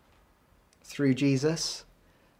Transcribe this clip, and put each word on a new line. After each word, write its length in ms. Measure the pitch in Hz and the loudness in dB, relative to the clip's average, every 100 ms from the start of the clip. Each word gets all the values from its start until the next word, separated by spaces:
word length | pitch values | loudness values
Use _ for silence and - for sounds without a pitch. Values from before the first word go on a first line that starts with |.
| _ _ _ _ _ _ _ _ | _ _ _ _ _ _ _ _
Through 320 | - - 143 131 | -14 -2 0 2
Jesus, 680 | 143 135 151 165 - - - _ _ _ _ _ | 2 2 0 -2 -6 -10 -16 _ _ _ _ _